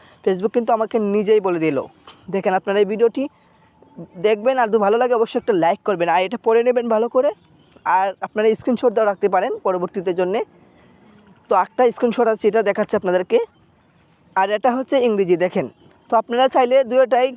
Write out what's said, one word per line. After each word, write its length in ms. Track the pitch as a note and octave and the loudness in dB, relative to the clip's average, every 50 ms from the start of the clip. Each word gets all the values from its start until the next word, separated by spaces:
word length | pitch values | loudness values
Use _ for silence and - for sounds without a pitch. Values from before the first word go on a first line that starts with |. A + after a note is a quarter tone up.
| - - _ _ - | -20 -20 _ _ -2
Facebook 280 | G3+ F#3+ F3+ F#3+ A3 - A#3+ | -2 -2 0 -2 -2 -2 -2
কিন্তু 120 | A#3 A#3+ A#3+ | 0 0 0
আমাকে 200 | A3 A3+ A3 - A3+ G#3 G3+ G3+ | -2 -2 -2 -2 -2 -2 0 -2
নিজেই 260 | G#3+ G#3 G3 A3 G#3+ F#3+ | -2 0 2 0 2 2
বলে 140 | F#3+ F3 E3+ D#3+ | 0 -2 0 -2
দিল। 120 | D#3+ C#3+ C3 G2 - _ _ _ - - _ _ - E3+ | -2 -2 -2 -6 -8 _ _ _ -20 -20 _ _ -8 -8
দেখেন 180 | F#3+ - G#3 F#3 F#3+ | -4 -2 -2 -2 -2
আপনারা 180 | - G#3 G3 G#3 G#3 | -2 -2 -2 0 0
এই 40 | F#3+ | -2
ভিডিওটি 320 | A3 G3+ A#3 - - C4 C4+ D4 - _ _ _ _ _ _ _ _ _ - _ _ - E3 - _ F3 E3+ | 0 0 0 0 0 -2 -8 -8 -10 _ _ _ _ _ _ _ _ _ -20 _ _ -20 -20 -20 _ -4 0
দেখবেন, 280 | G#3+ A3 G#3 G#3+ B3+ C4 C4 | 0 0 0 0 -2 0 0
আর 40 | A#3 G#3+ | -2 0
যদি 80 | G3 A3 G3+ | 0 0 2
ভালো 100 | G3 G#3+ A#3 | 2 2 0
লাগে 120 | B3 B3 B3 A3+ | 0 0 0 0
অবশ্যই 200 | A3+ - - B3 | -2 -2 -4 -6
একটা 120 | - - G#3+ F3 D#3+ | -2 0 0 2 2
লাইক 160 | E3 G3 - _ - | 0 0 -2 _ -4
করবেন, 200 | G3 E3+ E3+ F3 E3 | -2 -2 0 0 0
আর 60 | F3+ F#3 | 0 0
এটা 120 | F#3 A#3 - - | -2 -4 -4 0
পড়ে 140 | A3+ A3+ A#3 A#3 | 2 2 2 2
নেবেন 200 | B3 A#3+ B3 A#3 A#3 A3 | 2 0 0 -2 0 0
ভালো 120 | G#3+ A3+ A#3+ - | 0 0 0 0
করে, 160 | C4 C4 D4 - - _ _ _ _ _ _ _ - _ - E3+ | 0 0 0 -2 -6 _ _ _ _ _ _ _ -10 _ 0 0
আর 120 | F#3 F#3+ G3 F#3 - F#3+ | 0 0 -2 -4 -8 -12
আপনারা 200 | F#3 - G#3+ G#3+ A3 A3 - | -8 -4 0 0 0 0 0
স্ক্রিনশট 320 | - C4+ B3 - - B3 G3+ | -2 -2 -2 0 0 0 2
দাও 100 | A3 A3 G#3 | 2 0 0
রাখতে 180 | G3 - G#3 G3 F#3+ | 0 0 -2 0 0
পারেন 180 | F#3 F#3+ - G#4+ - - | 0 0 -2 -4 -4 -2
পরবর্তীতে 460 | G3 F#3 F3+ F3 F3+ - G3+ E3+ F#3+ F3 F3+ | -2 -2 -2 -4 -6 -6 -6 -4 -4 -2 -2
জন্যে। 200 | F#3 F3+ G3 A#3+ G#4+ - _ _ _ _ _ _ _ _ _ _ _ _ _ - _ - - _ _ _ | -2 -2 -2 -4 -6 -6 _ _ _ _ _ _ _ _ _ _ _ _ _ -20 _ -20 -20 _ _ _
তো 40 | A3 F#3 F#3 | 0 0 0
একটা 180 | - _ - B3+ A#3 - | -2 _ 0 0 0 2
স্ক্রিনশট 340 | - B3+ A#3+ G#3 - A#3 A3+ | 0 -2 -2 0 0 0 0
আছে, 120 | A3 G#3+ - G#3+ | 0 0 0 0
এটা 100 | G3 A3+ G#3 G3+ | 2 2 0 0
দেখাচ্ছে 240 | F#3+ - G#3 - - G3+ | -2 -2 -4 -2 -2 -2
আপনাদেরকে, 380 | - F#3 F3 F3+ F#3 - A3 A#3+ A#3 - _ _ _ _ _ _ _ _ _ _ _ _ _ _ _ _ _ F#3+ | -2 0 0 0 0 2 0 0 0 -2 _ _ _ _ _ _ _ _ _ _ _ _ _ _ _ _ _ -2
আর 80 | F#3+ G3 G#3 | 0 0 -2
এটা 140 | G#3 - B3+ A#3+ C4 | 0 0 0 0 0
হচ্ছে 180 | C4 - C#4 C4+ A#3+ | -4 0 0 2 2
ইংরেজি। 300 | A#3+ G#3+ G3 G3 E3+ F3+ D#3+ F3+ | 2 2 0 2 2 2 2 0
দেখেন, 220 | F3+ - F#3+ C#3+ A2 - _ _ - _ _ _ _ | -2 -2 -4 -4 -4 -10 _ _ -20 _ _ _ _
তো 40 | - G3+ | -2 -2
আপনারা 220 | G#3+ - A#3 A#3+ C4 C4 - | 0 0 0 2 2 2 4
চাইলে 220 | C#4+ B3+ A#3+ B3+ C#4 C4+ A3 | 2 2 4 4 2 2 4
দুয়োটাই 360 | B3 C4 C4 A3 B3+ B3 B3+ C4+ B3+ | 2 2 2 2 2 2 2 0 -2